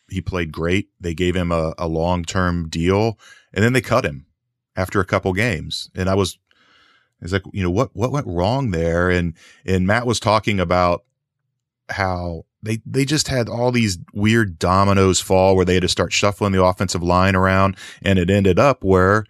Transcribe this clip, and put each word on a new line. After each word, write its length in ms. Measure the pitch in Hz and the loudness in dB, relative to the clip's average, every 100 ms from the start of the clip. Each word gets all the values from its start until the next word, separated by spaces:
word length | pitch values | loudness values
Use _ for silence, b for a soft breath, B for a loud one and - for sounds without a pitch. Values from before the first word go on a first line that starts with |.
| _ | _
he 120 | 92 | -8
played 320 | - 90 82 | -6 -6 -6
great. 360 | 76 82 95 - _ | -4 -2 -2 -4 _
They 140 | 87 | -10
gave 220 | 80 90 90 | -2 -2 -2
him 160 | 85 | -2
a, 220 | 82 80 - | -2 -2 -6
a 100 | 85 | -6
long-term 840 | 80 85 90 85 95 90 87 82 | -2 -2 -4 -4 -2 0 -2 -4
deal, 500 | 82 87 98 113 107 B B B | -2 0 2 0 -4 B B B
and 140 | 92 113 | 0 2
then 80 | |
they 80 | 127 | 2
cut 240 | - 120 87 | 0 -2 -2
him 220 | 67 - _ _ _ _ - | -8 -18 _ _ _ _ -6
after 240 | 92 104 | -4 -2
a 40 | 92 | 0
couple 280 | 98 95 | 0 0
games. 560 | 92 120 80 80 - - | -2 -2 -2 -8 -12 -12
And 140 | - 92 | -6 -2
I 80 | 98 | 0
was, 220 | 92 - _ b b b b b b _ | 0 -6 _ b b b b b b _
I 40 | 85 | -6
was 80 | |
like, 100 | 95 - | -6 -6
you 120 | 98 | -4
know, 80 | 90 | -2
"What, 220 | 92 131 | -2 -4
what 180 | - 120 | -4 -4
went 160 | 147 104 | -4 -6
wrong 440 | 87 92 131 127 | -2 -2 -2 -2
there?" 380 | 82 82 85 90 | -2 0 0 2
And, 240 | 90 85 80 b b - | 0 -2 -6 b b -4
and 200 | 92 92 | 0 2
Matt 200 | 113 123 | 0 0
was 140 | 110 | -2
talking 400 | 113 107 113 101 | 0 0 0 -2
about 440 | 87 87 87 87 - _ _ _ _ _ _ _ - | 2 4 4 0 -6 _ _ _ _ _ _ _ -12
how 560 | - 95 90 90 82 - _ | -4 -4 -4 -8 -10 -16 _
they, 200 | 110 113 - | -8 -8 -4
they 200 | 127 139 | -4 -2
just 220 | 151 - | -2 -2
had 220 | 131 104 | -4 -4
all 220 | 113 123 | -2 0
these 260 | 123 110 87 - | 2 0 -2 -10
weird 460 | 101 104 113 104 80 | -2 2 2 0 -2
dominoes 600 | 87 92 98 98 95 90 | 0 2 4 4 4 2
fall 360 | - 95 95 95 | 2 4 4 4
where 100 | 90 | 4
they 80 | |
had 80 | 92 | 2
to 60 | 87 | 0
start 260 | - 87 | -2 -2
shuffling 380 | - 104 101 104 | 0 -2 0 -2
the 120 | 95 | 2
offensive 380 | 92 92 95 90 | 2 0 -4 -2
line 340 | 85 90 95 95 | 0 2 2 2
around, 400 | 95 95 98 - B B | 2 2 0 -2 B B
and 160 | 98 92 | 0 2
it 100 | 85 | 2
ended 300 | 101 95 90 | 2 4 4
up 240 | 143 - | 2 2
where 420 | 95 95 92 107 | 2 4 4 2